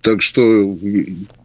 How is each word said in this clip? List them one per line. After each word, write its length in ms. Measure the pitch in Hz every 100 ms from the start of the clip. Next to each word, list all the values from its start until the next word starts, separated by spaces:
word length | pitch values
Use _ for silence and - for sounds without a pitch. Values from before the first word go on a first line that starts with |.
Так 180 | - 107
что 560 | - - 117 110 98 90 101 101 - 90 101 _